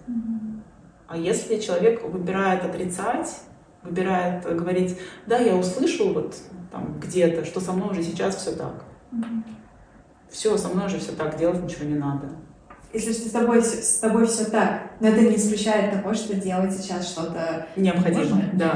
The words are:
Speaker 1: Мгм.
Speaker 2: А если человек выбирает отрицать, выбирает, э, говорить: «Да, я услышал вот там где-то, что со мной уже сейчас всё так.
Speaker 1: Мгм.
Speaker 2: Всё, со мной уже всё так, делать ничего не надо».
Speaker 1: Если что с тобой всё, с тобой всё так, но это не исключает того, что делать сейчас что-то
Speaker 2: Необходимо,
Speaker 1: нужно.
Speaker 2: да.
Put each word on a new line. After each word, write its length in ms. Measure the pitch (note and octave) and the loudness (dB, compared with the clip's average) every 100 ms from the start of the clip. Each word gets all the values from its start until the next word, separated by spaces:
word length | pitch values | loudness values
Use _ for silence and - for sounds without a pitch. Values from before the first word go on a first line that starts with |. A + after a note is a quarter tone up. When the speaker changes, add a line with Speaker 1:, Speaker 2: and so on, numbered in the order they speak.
| - | -8
Speaker 1:
Мгм. 560 | A#3 A3 A3+ G#3+ A3 - - - - - | -6 -4 -4 -6 -10 -14 -20 -20 -20 -10
Speaker 2:
А 100 | E3 | -4
если 420 | E3+ A3 - G#3+ | -2 -2 0 -2
человек 440 | - F3 A3 - | 0 2 4 2
выбирает 600 | - F3+ F3 F#3+ G3 F3+ F3+ | -2 -6 -2 0 2 2 0
отрицать, 760 | E3+ F3+ - G#3 B3+ E4 - - - - - | -4 -4 -4 -2 -2 -4 -10 -16 -20 -20 -18
выбирает, 640 | F3 F3 F#3+ F#3 F3+ F3+ E3 | -8 -2 0 2 0 -2 -2
э, 100 | E3+ | -2
говорить: 420 | E3+ F3+ F3+ - - - - | 0 0 0 -2 -10 -10 0
«Да, 100 | A#3+ | 4
я 180 | A#3 F3+ | 4 4
услышал 580 | F3+ - E4 - F#3+ | 2 2 2 2 2
вот 220 | - - - - - - | 2 -2 -8 -16 -16 -12
там 240 | - D3+ D3 | -8 -8 -8
где-то, 460 | - F3+ E3+ E3 D3+ | -4 2 4 2 -4
что 140 | F#3 | -6
со 120 | F3+ | -4
мной 180 | F#3 G#3 | -2 -2
уже 120 | F#3 | -2
сейчас 320 | E3+ - G3 F#3+ | -4 -2 -2 -2
всё 140 | - - | -4 -6
так. 280 | - - - - - | -6 -10 -16 -20 -10
Speaker 1:
Мгм. 320 | A#3 A3+ A3+ - - - - - - - _ - | -6 -4 -6 -8 -12 -20 -20 -20 -20 -20 _ -18
Speaker 2:
Всё, 260 | - A3 F#3+ | -4 0 0
со 120 | F3 | 0
мной 180 | F3+ G3+ | -2 -2
уже 100 | F#3+ | -4
всё 140 | D#3 D#3+ | -6 -6
так, 200 | D3+ - | -4 0
делать 260 | E3 F3+ | 0 0
ничего 220 | - - D3 | -4 -6 -4
не 100 | D3 | -2
надо». 320 | C#3 C#3 - - - - - - - | -2 -4 -6 -12 -18 -20 -20 -20 -8
Speaker 1:
Если 200 | A3 A3+ | -4 -2
что 140 | A3 A#3 | -2 -2
с 20 | |
тобой 300 | A#3+ A#3 A#3 | 0 4 6
всё, 160 | A3+ - | 4 2
с 180 | - - | 0 0
тобой 260 | A3 A3+ A3+ | 2 4 4
всё 200 | - A3 | 2 0
так, 460 | A3+ F#3+ - - - | 2 2 0 -8 0
но 60 | A3 | 4
это 120 | A3 | 8
не 140 | A3+ - | 6 6
исключает 560 | G#3 - A3 G#3+ G3 | 2 0 2 2 2
того, 220 | G3 F#3+ A3+ | 0 -2 -2
что 180 | - F#3+ | -2 -4
делать 380 | F#3 F#3 F#3+ - | 0 0 0 0
сейчас 320 | - F3+ F3 | -4 -6 -6
что-то 560 | - E3 E3+ E3 D#3+ - - | -6 -6 -4 -4 -4 -6 0
Speaker 2:
Необходимо, 460 | F#3+ E3+ F3 E3+ | 2 4 4 4
Speaker 1:
нужно. 260 | D3+ G3+ - | 4 2 2
Speaker 2:
да. 120 | F3+ E3 | 2 2